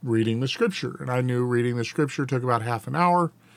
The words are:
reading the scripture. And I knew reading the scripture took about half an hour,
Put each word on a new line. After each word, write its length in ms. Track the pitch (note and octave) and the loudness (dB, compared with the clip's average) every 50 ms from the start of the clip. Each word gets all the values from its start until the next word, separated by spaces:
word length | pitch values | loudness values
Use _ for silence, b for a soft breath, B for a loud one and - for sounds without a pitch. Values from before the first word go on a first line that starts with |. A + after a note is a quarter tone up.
reading 380 | D#3 B2 A2+ A2+ A2+ A#2 A2+ A#2 | -2 0 2 2 2 2 0 0
the 80 | C3+ C3 | -2 -2
scripture. 480 | - - A#3 G#3 F#3+ - C3+ - - - | 0 0 0 0 0 -2 -6 -8 -8 -8
And 100 | C#3 B2+ | -6 -2
I 100 | B2 B2+ | -2 0
knew 240 | B2+ B2 B2 B2 B2 | 0 0 0 0 0
reading 320 | B2 B2 A#2+ A#2+ B2 A#2+ | 2 2 2 2 0 0
the 80 | A#2+ A2+ | -2 -4
scripture 400 | - - - D3 C#3 - - C#3 | -4 -2 -2 -2 0 -2 -4 -2
took 180 | B2 C3+ B2 | -2 -2 -2
about 200 | B2+ B2+ A#2+ A2+ | 0 2 0 0
half 240 | A2 A#2+ A#2 A2 - | 0 -2 -4 -4 -4
an 80 | B2+ C#3 | -4 -2
hour, 360 | E3 F3+ F3 F3 F3 E3+ - - b b b b | 2 2 4 4 4 2 0 -2 b b b b